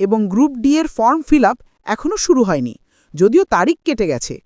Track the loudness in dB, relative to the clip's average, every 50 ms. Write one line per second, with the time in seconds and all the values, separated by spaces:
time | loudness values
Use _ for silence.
0 | -2 0 0 0 -2 0 0 0 0 0 0 -2 0 0 0 0 -2 -4 -2 0
1 | 0 0 0 0 0 0 2 2 2 2 0 -4 _ _ _ _ _ -6 -6 -4
2 | -4 -4 -4 -2 0 2 2 2 2 0 0 -2 -4 -6 -8 _ _ _ _ _
3 | _ _ -2 0 2 4 4 2 2 2 0 0 2 0 -2 -2 -4 -4 -4 -2
4 | -2 -2 -4 -4 -6 -10 -12 -14 _